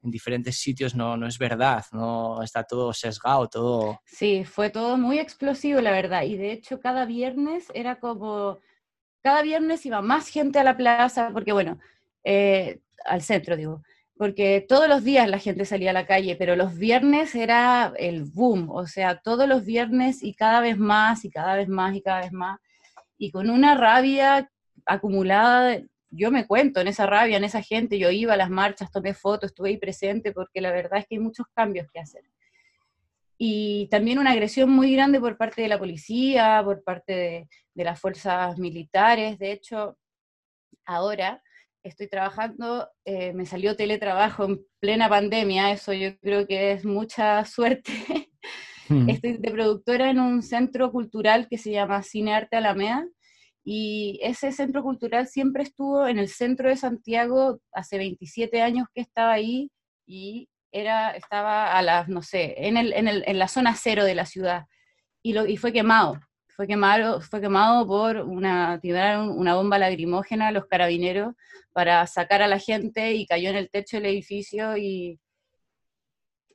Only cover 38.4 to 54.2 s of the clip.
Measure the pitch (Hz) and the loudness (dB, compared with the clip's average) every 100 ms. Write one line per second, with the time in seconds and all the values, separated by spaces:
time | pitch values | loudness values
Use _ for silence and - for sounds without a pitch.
38.4 | 180 175 180 165 156 190 214 233 220 208 | -2 -4 -8 -8 -6 2 4 4 0 -6
39.4 | 196 202 - 226 208 - _ _ _ _ | -8 -8 -10 -8 -8 -10 _ _ _ _
40.4 | _ _ _ _ - 175 190 208 185 233 | _ _ _ _ -8 -4 -2 -2 -4 -6
41.4 | _ _ _ _ 190 - 202 196 190 196 | _ _ _ _ -20 -16 -10 -6 -6 -4
42.4 | 226 220 233 240 - _ - 196 180 180 | -8 -8 -8 -6 -8 _ -10 -8 -6 -8
43.4 | 185 185 196 208 208 214 208 185 208 - | -8 -4 -4 -2 -4 -2 -2 0 0 0
44.4 | 196 196 - _ 202 220 220 208 202 220 | -4 -4 -8 _ -2 2 4 4 2 0
45.4 | 208 190 202 202 - 196 190 196 196 202 | 0 2 0 0 -4 -4 -4 -6 -2 -2
46.4 | 202 196 196 202 196 202 220 - 214 208 | 0 0 0 0 -2 -4 -4 -2 2 2
47.4 | 214 - 233 262 - 233 - 311 - _ | 0 0 0 0 -4 -12 -6 -8 -8 _
48.4 | - - - - - 147 120 107 240 233 | -18 -16 -18 -20 0 4 4 2 -2 -4
49.4 | 226 220 220 214 - 247 262 262 254 247 | -4 -2 0 0 0 2 2 2 2 0
50.4 | 233 233 247 254 254 233 226 220 214 226 | -2 -2 -2 0 -2 -2 -6 -2 2 2
51.4 | 233 233 220 208 202 202 196 214 214 214 | 2 -8 -4 -2 0 -2 -4 -6 -2 -2
52.4 | 214 226 220 196 202 247 349 _ _ _ | -2 -2 0 0 -2 -2 -6 _ _ _
53.4 | _ _ - 214 214 214 208 196 | _ _ -10 -6 -6 -6 -6 -6